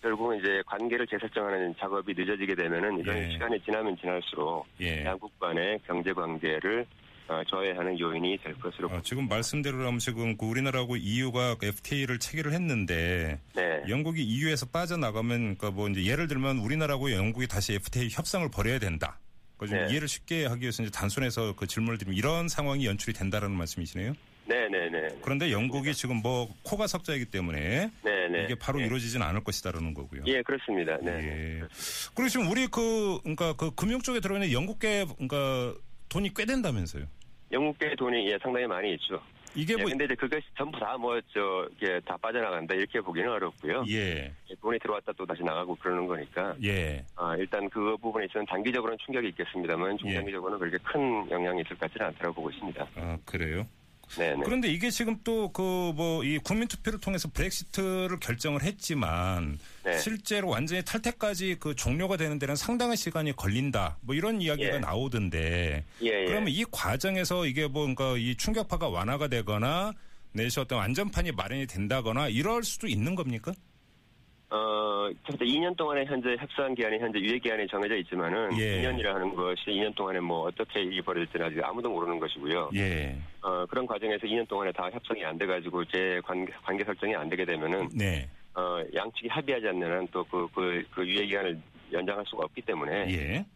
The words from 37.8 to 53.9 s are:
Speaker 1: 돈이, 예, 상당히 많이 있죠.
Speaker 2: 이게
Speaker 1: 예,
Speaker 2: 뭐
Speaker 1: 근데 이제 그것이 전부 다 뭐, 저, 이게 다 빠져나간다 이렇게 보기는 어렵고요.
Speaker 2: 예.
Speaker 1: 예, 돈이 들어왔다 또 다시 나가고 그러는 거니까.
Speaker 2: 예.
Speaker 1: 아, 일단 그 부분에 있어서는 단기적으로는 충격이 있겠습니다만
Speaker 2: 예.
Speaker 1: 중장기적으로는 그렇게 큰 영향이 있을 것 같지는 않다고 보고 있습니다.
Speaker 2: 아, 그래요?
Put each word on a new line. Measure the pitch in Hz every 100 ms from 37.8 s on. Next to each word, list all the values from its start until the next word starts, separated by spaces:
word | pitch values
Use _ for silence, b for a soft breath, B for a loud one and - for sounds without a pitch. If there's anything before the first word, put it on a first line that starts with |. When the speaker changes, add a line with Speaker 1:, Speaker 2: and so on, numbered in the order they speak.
| 151
Speaker 1:
돈이, | 139 127 120 101
예, | 101
상당히 | 127 123 123
많이 | 90 101
있죠. | 85 - 90 - - -
Speaker 2:
이게 | 151 160
Speaker 1:
예, | 220
Speaker 2:
뭐 | 196
Speaker 1:
근데 | 135 143
이제 | 123
그것이 | 135 156 - -
전부 | 147 -
다 | 104 127
뭐, | 120 120 -
저, | 104 101 95 87 -
이게 | 101 90
다 | 85 90
빠져나간다 | 113 120 110 87 82
이렇게 | 95 98 120
보기는 | 95 82 110
어렵고요. | 110 92 - 76 110 117
Speaker 2:
예. | 107 98 80 67 76 -
Speaker 1:
예, | 92
돈이 | 107 117
들어왔다 | - 104 -
또 | 98
다시 | 92 82
나가고 | 87 80 90 85
그러는 | 92 90 90
거니까. | 87 73 - 98 76
Speaker 2:
예. | 101 98 80 71 67
Speaker 1:
아, | - 85 82
일단 | 95 104 98
그 | 110 104 110
부분에 | 117 110
있어서는 | 98 110 104
단기적으로는 | 92 107 127 113 113 -
충격이 | 127 113
있겠습니다만 | 85 85 92 87 82 92
Speaker 2:
예. | 101
Speaker 1:
중장기적으로는 | 101 95 98 95 92 101
그렇게 | 85 90
큰 | - 151 139 113 98
영향이 | 87 90 90
있을 | 80 87
것 |
같지는 | 82 - 87
않다고 | 78 85
보고 | 85 78
있습니다. | 69 - - 71 -
Speaker 2:
아, | 85 82
그래요? | - 95 80 82 110 - -